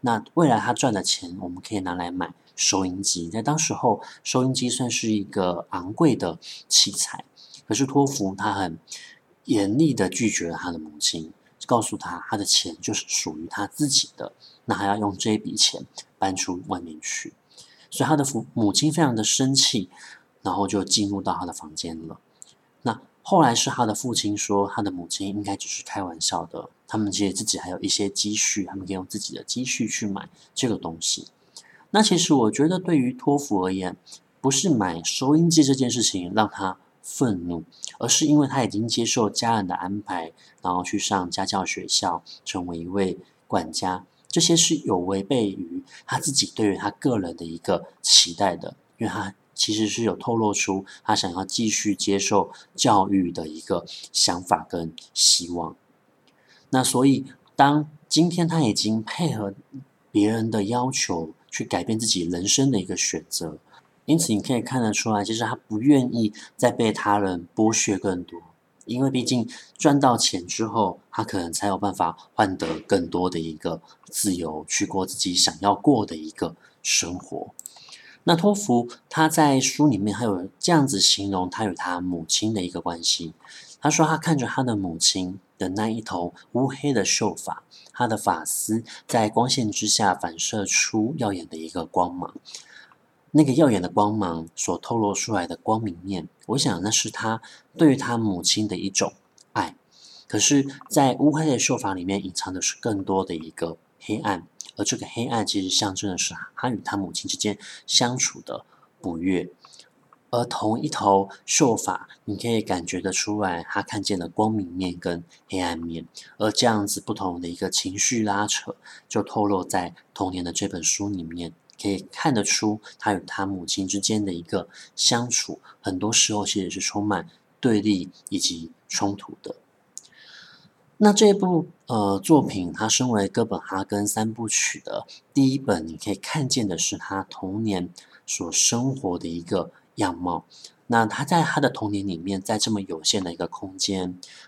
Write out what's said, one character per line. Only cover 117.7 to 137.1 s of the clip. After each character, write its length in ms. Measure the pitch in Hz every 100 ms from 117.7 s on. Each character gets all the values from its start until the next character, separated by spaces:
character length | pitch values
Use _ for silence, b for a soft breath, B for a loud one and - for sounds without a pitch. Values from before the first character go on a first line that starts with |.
| - 98 98
绪 240 | - 120
拉 240 | 107 101 104
扯， 300 | - - - B B B
就 160 | 113
透 240 | 101 113 104
露 160 | 95
在 320 | 90 95 87 - B
童 180 | - 92
年 140 | 90 87
的 80 |
这 140 | 82 98
本 160 | 87
书 260 | 80 - 101
里 140 | 95
面， 280 | 82 85 85 - _ -
可 80 | 101
以 160 | 95 -
看 200 | - 160
得 120 | 117
出 360 | 101 - 110 107 B B
他 140 | 107
与 100 | 95 -
他 220 | - 98
母 180 | 95 82
亲 220 | - 95
之 120 | 101
间 240 | 101 107
的 80 | 101
一 120 | 85
个 260 | 85 98 - B B B
相 320 | - 117 120
处， 320 | 113 - 76 B B
很 160 | - 90
多 160 | 104
时 180 | 113 -
候 120 | 104 95
其 160 | 104
实 80 | 92
是 100 | 98
充 240 | - 104
满 240 | 107 95 - B B _
对 220 | 131 107
立 300 | 107 92 - - -
以 80 | 98
及 340 | - 85 82 - -
冲 280 | - 101 101
突 200 | - 76
的。 140 | - - _ _ _ - - B B B B B B B _ -
那 120 | 208
这 200 | 202 214
部， 340 | 202 185 170 - - -
呃， 320 | 113 101 98
作 220 | - 147 139
品， 280 | 98 90
它 160 | - 110
身 200 | - 127
为 160 | 107 98
哥 200 | - 110
本 120 | 92
哈 280 | - 95 98
根 200 | 104 104
三 280 | 110 110
部 160 | 107 110
曲 320 | - - -
的 240 | - - - B _
第 200 | 143 135
一 40 | 135
本， 300 | 131 87 80
你 80 | 78
可 160 | 104
以 40 | 95
看 320 | - 156 131
见 200 | 123 104
的 100 | 82
是 200 | - 82
他 260 | -